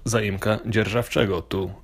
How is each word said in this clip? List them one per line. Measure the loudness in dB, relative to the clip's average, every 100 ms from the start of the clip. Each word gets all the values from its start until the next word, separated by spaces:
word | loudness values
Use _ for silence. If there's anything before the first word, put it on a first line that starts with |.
| -2
zaimka | 0 0 0 0 0 0
dzierżawczego | 0 2 0 0 2 2 0
tu, | -2 -4 -4 -6